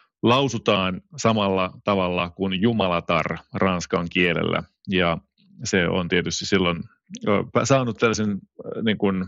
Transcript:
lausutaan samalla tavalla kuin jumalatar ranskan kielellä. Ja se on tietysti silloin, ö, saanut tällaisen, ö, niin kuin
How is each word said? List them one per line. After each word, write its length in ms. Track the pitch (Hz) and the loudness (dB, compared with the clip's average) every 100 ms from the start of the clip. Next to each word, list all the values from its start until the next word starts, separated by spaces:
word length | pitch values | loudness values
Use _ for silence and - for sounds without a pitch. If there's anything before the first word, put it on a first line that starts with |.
| _ _ | _ _
lausutaan 800 | 110 127 139 117 - 101 92 92 - 143 | 2 2 2 0 0 2 0 -4 -10 -2
samalla 560 | 113 110 101 95 90 - | 0 2 2 2 -2 -4
tavalla 460 | - 98 90 90 87 | 0 0 0 0 -4
kuin 320 | 87 95 92 | -2 -2 0
jumalatar 760 | 110 117 95 85 85 85 76 82 - | 2 2 2 0 0 0 -2 -6 -10
ranskan 520 | - 95 90 82 90 87 | -2 0 0 -2 -4 -2
kielellä. 520 | 92 90 80 82 82 - _ - | 0 2 2 -2 -4 -6 _ -4
Ja 300 | 92 87 82 - _ _ - | 0 2 0 -6 _ _ -14
se 240 | 123 98 87 | -2 0 2
on 200 | 92 85 | 0 0
tietysti 380 | 90 85 - - | 0 0 -4 0
silloin, 320 | 98 90 87 - _ _ 180 220 | 2 2 -2 -6 _ _ -8 0
ö, 20 | 101 - 123 | 0 0 -2
saanut 340 | 117 135 123 104 | 2 2 2 0
tällaisen, 320 | 117 107 107 | 0 0 -2
ö, 520 | 98 - - - - | -4 -8 -18 -12 -4
niin 160 | 110 101 | -2 0
kuin 260 | 101 95 | 0 0